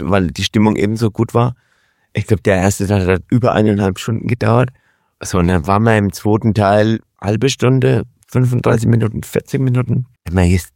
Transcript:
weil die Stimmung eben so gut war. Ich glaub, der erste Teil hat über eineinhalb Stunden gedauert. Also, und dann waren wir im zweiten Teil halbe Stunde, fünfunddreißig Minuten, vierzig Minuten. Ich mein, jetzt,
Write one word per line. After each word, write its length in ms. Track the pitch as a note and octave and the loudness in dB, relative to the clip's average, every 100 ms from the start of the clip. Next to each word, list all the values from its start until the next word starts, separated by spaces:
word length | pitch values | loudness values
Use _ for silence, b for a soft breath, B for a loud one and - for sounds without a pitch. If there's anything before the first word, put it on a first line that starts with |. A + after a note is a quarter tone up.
weil 240 | C#2+ G2 F2 | -2 0 0
die 160 | C#2 | -2
Stimmung 320 | F#2+ A2 G#2+ G#2 | -2 0 2 2
eben 200 | G2+ A2 | -2 -2
so 140 | A2+ | -2
gut 220 | - A2+ | -2 -2
war. 220 | A#2 A#2+ B2 _ _ _ _ _ | 0 0 -4 _ _ _ _ _
Ich 140 | - - | -6 -2
glaub, 160 | G#2 | 0
der 140 | - F#2+ | 2 2
erste 300 | F#2+ - F#2+ | 2 0 0
Teil 200 | G2+ F2+ | 0 0
hat 160 | F#2 - | -2 0
über 220 | B2 A#2 | 0 2
eineinhalb 440 | - G#2+ G2+ G2 F#2+ | 2 2 2 0 -4
Stunden 300 | - A2+ - | -6 -6 -4
gedauert. 400 | A2+ A2 A#2 B2+ - _ _ _ - | -2 0 0 0 -6 _ _ _ -16
Also, 200 | - F#2+ | -4 0
und 100 | F2 | 2
dann 180 | F#2 D#2 | 0 0
waren 160 | G2 | 0
wir 120 | A2+ A2 | 2 2
im 160 | G2+ | 0
zweiten 400 | - G#2+ G#2+ A#2 | -2 0 0 0
Teil 480 | G#2 G2 G#2 G#2+ A2 _ - | 2 4 4 2 0 _ -10
halbe 300 | F#2+ A2 C3+ | -4 -2 -2
Stunde, 540 | - B2 C3 B2+ B2 - _ _ | 0 0 2 2 0 -4 _ _
fünfunddreißig 580 | B2+ B2+ A#2+ A#2 A#2+ A2+ | -2 0 0 0 0 2
Minuten, 360 | A2+ A2+ - | 0 0 -4
vierzig 380 | - - - C#3 | -6 -6 -4 -4
Minuten. 440 | C3 B2 A#2+ B2 B2+ _ - | 0 -2 -2 -4 -6 _ -4
Ich 60 | |
mein, 160 | F2+ F2 | 0 2
jetzt, 240 | F2+ - | 2 -2